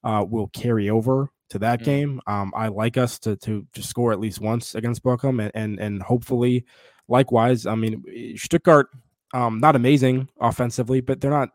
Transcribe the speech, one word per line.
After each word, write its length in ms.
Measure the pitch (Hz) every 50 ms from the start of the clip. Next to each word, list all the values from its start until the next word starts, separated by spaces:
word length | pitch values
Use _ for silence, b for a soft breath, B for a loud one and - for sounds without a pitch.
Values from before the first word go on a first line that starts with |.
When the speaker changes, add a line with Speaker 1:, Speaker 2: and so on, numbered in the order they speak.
Speaker 1:
uh, 220 | - 120 110 104 101
will 220 | 90 113 110 101 -
carry 400 | - - - 120 117 110 101 101
over 420 | 107 113 110 131 131 135 139 - - _ _ -
to 80 | - 98
that 220 | 107 117 120 117
Speaker 2:
Mm. 40 | 117
Speaker 1:
game. 360 | 143 139 139 147 143 135 123 -
Um, 260 | - 104 101 101 98 -
I 120 | 110 110 110
like 280 | 98 104 110 117 117
us 220 | 131 123 117 - -
to, 160 | - 147 -
to, 300 | - - 113 107 104 - - -
to 80 | -
score 300 | 101 - - 120 120 117
at 80 | 110 95
least 200 | 107 110 95 -
once 340 | 104 107 117 120 117 - -
against 280 | 110 110 120 120 104
Bochum, 400 | - 127 123 120 - 135 131 117
and, 100 | 104 107 -
and, 240 | 110 110 107 104 90
and 240 | 107 104 101 98
hopefully 640 | 95 - 123 120 120 - 127 120 123 123 123 123 120 b b b b b b b b -
likewise. 580 | 120 127 131 - 120 113 113 123 127 113 -
I 80 | 101 110
mean, 280 | 113 110 110 110 - - - - 117 117 113 110 110
Stuttgart 500 | - - 165 165 - 175 160 147 135 - - 127 _ _ _ _ _ _
um, 280 | - 127 123 117 110 110
not 160 | 127 156 147
amazing 520 | 127 120 131 147 139 131 127 127 131 131 - _ -
offensively, 600 | 120 113 160 - 123 120 - - 120 113 131 131
but 200 | 123 139 131 -
they're 100 | - 139
not, 200 | 147 143 131 113